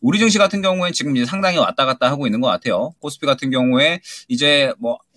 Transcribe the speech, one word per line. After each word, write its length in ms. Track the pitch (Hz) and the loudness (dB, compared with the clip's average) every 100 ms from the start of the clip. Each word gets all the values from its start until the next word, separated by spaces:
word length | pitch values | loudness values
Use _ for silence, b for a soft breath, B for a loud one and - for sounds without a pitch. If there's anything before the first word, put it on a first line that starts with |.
우리 160 | 123 196 | -2 2
증시 180 | 226 208 | 2 4
같은 240 | 196 202 | 2 2
경우에는 320 | 190 185 180 | -2 0 -2
지금 240 | 170 147 131 | -4 -2 -2
이제 80 | |
상당히 320 | 123 190 190 175 | -2 0 0 2
왔다 300 | 98 - 131 | 0 0 -2
갔다 240 | 127 127 | 0 0
하고 160 | 143 135 | 0 -2
있는 160 | 107 | 0
것 60 | 127 | 0
같아요. 440 | 90 - 92 131 - | -2 -2 -2 -2 -8
코스피 240 | 147 143 143 | -12 -6 -2
같은 240 | 135 135 | -2 0
경우에 500 | 131 127 127 151 175 B B B | 0 2 2 2 0 B B B
이제 440 | 123 147 143 135 - | 0 2 2 2 -2
뭐 200 | 117 113 _ | -6 -8 _